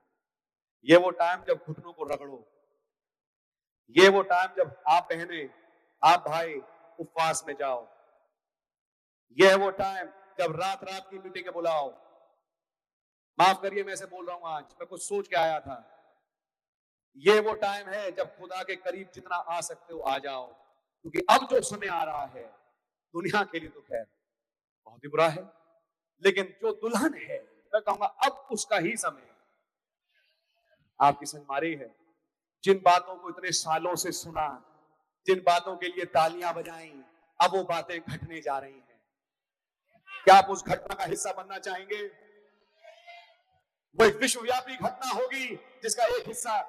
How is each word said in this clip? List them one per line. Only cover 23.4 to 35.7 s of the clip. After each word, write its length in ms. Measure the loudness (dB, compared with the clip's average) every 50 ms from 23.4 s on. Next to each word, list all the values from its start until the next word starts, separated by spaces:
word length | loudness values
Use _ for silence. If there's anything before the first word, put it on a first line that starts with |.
| -2
के 160 | -2 -8 -12
लिए 80 | -12 -12
तो 120 | -20 -20
खैर 260 | _ _ -10 -10 -10 _ _ _ _ _ _ _ _ _ _ _ _ _ _ _ _
बहुत 200 | -20 -20 -20 -16
ही 40 | -4
बुरा 200 | 2 2 2 2
है, 160 | 2 -4 -12 -16 _ _ _ _ _ _ _ _ _ _ _ _ _ _
लेकिन 320 | 2 2 2 2 -6 -6 -10 _
जो 100 | -4 -4 -4 -4
दुल्हन 340 | -6 -4 -2 0 0 -2 -2
है 220 | -4 -12 -12 -12 -12 -12 _ _ _ _ _
मैं 100 | -4 -2
कहूंगा 240 | 0 -2 -2 -2 -4
अब 420 | -6 -2 0 -2 -2 -2 -4 -10 -10
उसका 260 | -8 -8 -2 -2 0 0
ही 180 | 0 -2 -4
समय 240 | -4 -6 -6 -6 -8
है। 160 | -20 -20 _ _ _ _ _ _ _ _ _ _ _ _ _ _ _ _ _ _ _ _ _ _ _ _ _ _ _ _ _ _ _ _ _ 4
आपकी 260 | 4 4 4 2 -10
समझ 160 | -14 -14 -14
में 140 | -12 -6 -4
आ 20 | -4
रही 160 | -4 -4 -6
है? 200 | -8 -12 -18 _ _ _ _ _ _ _ _ _ _ _ _ _ _ 2
जिन 160 | 2 2 6 6
बातों 320 | 6 6 6 2 -4 -16
को 140 | -14 -14 -16
इतने 220 | -14 -8 -6 -4 -4
सालों 400 | -4 -2 -2 -4 -2 -2 -4 -4
से 160 | -4 -4 -6 -8
सुना, 340 | -8 -12 -10 -6 -6 -6 -6 -6 -12 -20 _ _ _ _ _ _ _ _ _ _ _ _
जिन 160 | 0 0 2 4
बातों 300 | 2 2 2 0 -4